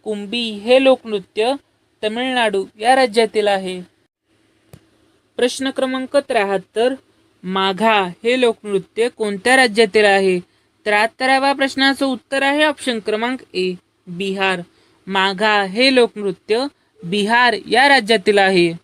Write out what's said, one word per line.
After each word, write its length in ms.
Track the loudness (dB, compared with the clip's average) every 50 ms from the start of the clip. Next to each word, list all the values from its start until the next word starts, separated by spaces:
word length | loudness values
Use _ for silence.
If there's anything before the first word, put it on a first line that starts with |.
| _
कुंभी 460 | -8 -8 -8 -8 -8 -6 -6 -6 -6
हे 340 | -8 -8 0 2 4 4 6
लोकनृत्य 680 | 4 2 2 -2 -8 -8 -8 -8 _ _ -2 -2 -2 -2 -4 _ _ _ _ _ _ _ _ -6
तमिळनाडू 640 | -6 -4 -4 -4 -2 0 0 0 0 -2 -4 -6 -6 _ -4
या 180 | 2 2 4
राज्यातील 500 | 4 2 2 2 0 0 0 0 -2 0
आहे. 460 | 0 0 -2 -2 -6 -10 -10 -14 _ _ _ _ _ _ _ _ _ _ _ _ _ _ _ _ _ -20 _ _ _ _ _ _ _ _ _ _ _ _
प्रश्न 340 | -2 -2 -2 -2 -4 -6 -6
क्रमांक 460 | -4 -4 -4 -4 -4 -6 -8 -2 -2
त्र्याहत्तर, 800 | -2 -2 0 -2 -2 0 0 -2 -4 -6 _ _ -2 -2 -2 -2 -6 _ _ _ _ _ _ _ _
माघा 600 | -10 -6 -4 -2 -2 -2 -2 0 0 2 2 2
हे 380 | 0 -2 -8 _ -2 -2 0 2
लोकनृत्य 680 | 0 0 -2 _ -8 -6 -6 -6 -6 _ _ -4 -4 -4
कोणत्या 480 | _ -6 -6 -6 -6 -4 _ 2 2
राज्यातील 480 | 4 2 2 2 2 0 2 4 4 4
आहे? 360 | 4 4 4 2 2 0 -2 -4 _ _ _ _ _ _ _ _
त्र्याहत्तराव्या 680 | 0 0 2 0 0 _ _ 0 0 0 2 2 0
प्रश्नाचं 540 | 0 0 -4 -4 -2 0 0 0 0 0 -2
उत्तर 360 | -4 -4 -6 _ _ -6 -2
आहे 220 | -2 0 0 2 0
ऑप्शन 340 | 0 0 -4 -6 -6 -6 -4
क्रमांक 400 | -4 -4 -4 -4 -4 -6 -6 -8 -12 _ -6
ए, 180 | -4 -4 -4 -6 -8 _ _ _ _ _
बिहार. 540 | -16 -10 -8 -6 -6 -4 -2 -2 -2 -2 -4 -8 _ _ _ _ _ _ _ _
माघा 560 | -4 -2 0 0 0 -2 0 0 0 2 0
हे 320 | 0 -2 0 0 2 4 4
लोकनृत्य 720 | 4 2 2 _ -6 -6 -6 -6 _ _ -4 -2 -2 -2 -6 _ _ _ _ _ _ -8
बिहार 500 | -6 -4 -2 0 0 2 2 2 2 0 -2 -4 0
या 200 | 2 4 4 6
राज्यातील 500 | 4 2 4 2 0 2 4 4 4 6
आहे. 340 | 4 4 4 2 2 2 -2 -8